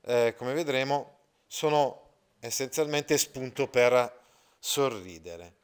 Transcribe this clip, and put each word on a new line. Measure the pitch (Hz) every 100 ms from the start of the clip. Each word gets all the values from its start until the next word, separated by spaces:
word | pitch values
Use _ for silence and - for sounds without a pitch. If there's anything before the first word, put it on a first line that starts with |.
eh, | - 120 117 113
come | 123
vedremo, | 147 156 131 135 143 - _ _ _ _
sono | - 156 151 135 - - _ _ _
essenzialmente | 120 - 131 - 151 147 147 147
spunto | - 131 127 - 135
per | 123 120 123 120 - _ _ _ _
sorridere. | - 143 139 110 92 85 85 85 87 _